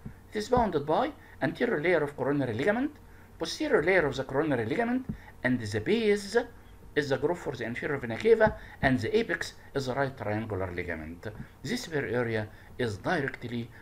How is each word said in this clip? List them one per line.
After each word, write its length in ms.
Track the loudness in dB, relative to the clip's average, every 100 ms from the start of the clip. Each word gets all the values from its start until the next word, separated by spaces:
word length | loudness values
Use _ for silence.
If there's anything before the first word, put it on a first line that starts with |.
| -16 -16 -8
It 60 | -8
is 100 | 2
bounded 360 | 2 4 0
by 280 | 0 0 0 -6 -18 -4
anterior 400 | -4 0 0 2
layer 220 | 2 2
of 140 | 2 -2
coronary 360 | 0 0 0
ligament, 420 | 0 2 2 -2 -6 -18 -20 -20 -8
posterior 440 | -8 -4 2 4
layer 240 | 6 4 4
of 100 | 0
the 80 |
coronary 420 | -2 0 2 2 2
ligament, 400 | 0 0 0 -2 -10 -14 -4
and 180 | 0 0
the 200 | 0 -2
base 560 | 2 2 4 2 2 0 0 -8 -20 -20 -4
is 160 | -2 0
the 60 | 0
groove 220 | 0 -2
for 160 | -4
the 100 | -6
inferior 340 | -6 -4 -4 -4
vena 180 | -4 2
cava, 380 | 6 8 6 4 -10 0
and 160 | 2 2
the 180 | 4 2
apex 380 | 2 -2 -6 -10 -8
is 120 | -4 -2
the 80 |
right 220 | 0 -2 -2
triangular 540 | -4 -2 -2 -4 -4
ligament. 540 | -4 -4 -6 -8 -10 -10 -12 -14 -10
This 240 | -6 -6 -4
bare 220 | -4 -2
area 400 | -2 0 -2 -4 -10 -12 -4
is 200 | -4 -2
directly 720 | -2 0 -2 -6 -8 -6 -8 -12